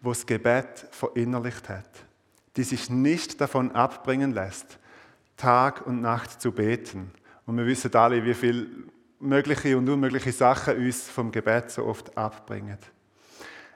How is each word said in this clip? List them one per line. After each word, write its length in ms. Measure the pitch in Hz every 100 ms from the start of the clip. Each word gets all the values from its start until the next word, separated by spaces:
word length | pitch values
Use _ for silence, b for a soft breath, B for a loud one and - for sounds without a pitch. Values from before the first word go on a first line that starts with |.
wo 80 | 123
das 160 | 120 -
Gebet 600 | 113 120 120 131 - -
verinnerlicht 800 | - 127 123 117 123 120 113 -
hat, 200 | 95 - - - _ _ _ _ -
die 80 |
sich 260 | 123 123 -
nicht 500 | 123 139 165 - -
davon 320 | 139 135 127
abbringen 600 | 117 131 - - 131 139
lässt, 460 | 107 95 - - - b b b b b -
Tag 500 | 127 123 135 139 -
und 160 | 123
Nacht 400 | 117 117 - -
zu 100 | 120
beten. 600 | - 107 117 - 95 92 - b b -
Und 100 | 117
wir 100 | 120
wissen 300 | 127 123 117
alle, 300 | 117 120 113
wie 80 |
viele 340 | 117 123 120 110 - - _ _ _
mögliche 560 | 139 139 143 139 147 131
und 100 | 131
unmögliche 460 | 143 135 127 127
Sachen 420 | 117 127 131 - 127
uns 280 | 127 123
vom 280 | - - 117
Gebet 400 | 110 113 117 117
so 140 | - 110
oft 320 | 110 - -
abbringen. 600 | 107 - - 104 101 101 - _ _ B B B B B B